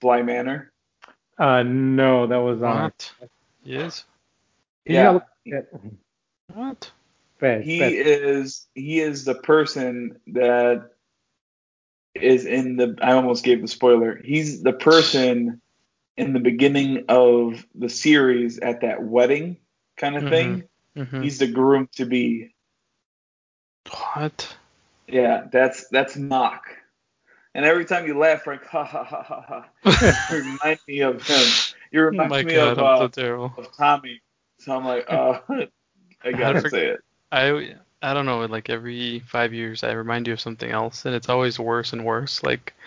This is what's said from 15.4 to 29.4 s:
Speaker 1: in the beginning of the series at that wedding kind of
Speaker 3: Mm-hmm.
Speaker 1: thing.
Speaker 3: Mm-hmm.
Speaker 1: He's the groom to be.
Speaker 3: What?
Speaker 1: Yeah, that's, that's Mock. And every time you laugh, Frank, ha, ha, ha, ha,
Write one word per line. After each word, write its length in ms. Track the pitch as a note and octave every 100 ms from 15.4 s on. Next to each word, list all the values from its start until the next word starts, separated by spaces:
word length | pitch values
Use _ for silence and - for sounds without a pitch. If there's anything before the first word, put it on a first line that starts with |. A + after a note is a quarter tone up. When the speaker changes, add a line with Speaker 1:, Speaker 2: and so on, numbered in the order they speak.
| A#2+ A#2 _ _ _ _ _ -
Speaker 1:
in 160 | C3
the 60 | C3
beginning 640 | B2 A#2 C#3 C#3+ C3+ B2+ -
of 520 | B2 B2 A#2+ A#2 A#2 -
the 160 | - A#2+
series 680 | - D#3 D3 C3 A#2+ A#2+ -
at 220 | A#2+ A#2+
that 220 | A#2 A2
wedding 560 | A2 A#2+ B2 D3 E3+ F3 _ _ _ -
kind 180 | C#3+ C#3+
of 60 |
Speaker 3:
Mm-hmm. 80 | D3
Speaker 1:
thing. 320 | D#3+ F3 F3+ - _ _ D3
Speaker 3:
Mm-hmm. 260 | B2+ C3
Speaker 1:
He's 160 | C#3+ C3
the 80 | B2+
groom 440 | A#2+ C3+ C#3 C3 -
to 100 | A#2+
be. 480 | B2 A#2+ A2+ - _ _ _ _ _ _ _ _ _ _ _ _ _ - - -
Speaker 3:
What? 420 | D3 D3+ - - - _ _ _ _ -
Speaker 1:
Yeah, 380 | B2+ A#2+ A2+ -
that's, 360 | B2+ C3 - -
that's 280 | C3 C3+ C#3+
Mock. 520 | C#3 C3 B2 - - - _ _ _ _ _ _ _
And 120 | C#3 D3
every 180 | E3+
time 220 | E3+ F3 D#3+
you 100 | C#3+
laugh, 260 | D#3+ D3+
Frank, 200 | D3+ C#3
ha, 180 | - D#3+
ha, 200 | C#3+ D3+
ha, 180 | B2+ D3
ha, 220 | - -